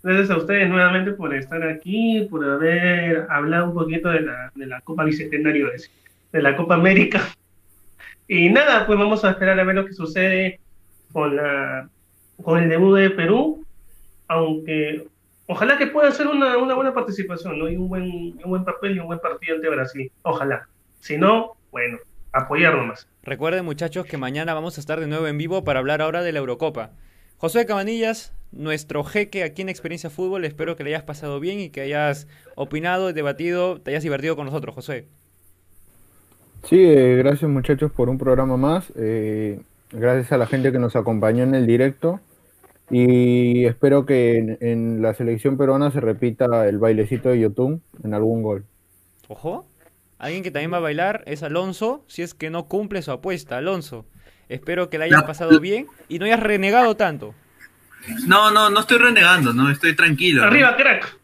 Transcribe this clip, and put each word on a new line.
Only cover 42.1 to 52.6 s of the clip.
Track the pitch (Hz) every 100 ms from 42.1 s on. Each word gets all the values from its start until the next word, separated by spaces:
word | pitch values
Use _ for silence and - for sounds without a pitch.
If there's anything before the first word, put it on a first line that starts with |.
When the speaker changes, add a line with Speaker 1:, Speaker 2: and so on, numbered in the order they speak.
| 190 _ _ _ _ _ _ _
Speaker 3:
y | 127 123 123 123 123 120 120 120
espero | 117 139 139 135
que | 131 117 117
en, | 113 110
en | 117 117 113 113
la | 110
selección | 110 120 113 143 135
peruana | 139 135 147
se | 139
repita | 113 104 123 113 123 117 107
el | 101
bailecito | 113 110 107 120 127
de | 123
Yotun | 110 107 131 165 _ -
en | 113
algún | 107 110 113
gol. | 107 101 101 _ _ _ _ _ _
Speaker 2:
Ojo, | 104 156 233 370 _ _ _ _ _
alguien | 143 180
que | 180
también | 143 160
va | 175
a |
bailar | 165 151 185 214 -
es | 147
Alonso, | 151 160 190 180 220 285 _
si | -
es | 170
que | - 156
no | 165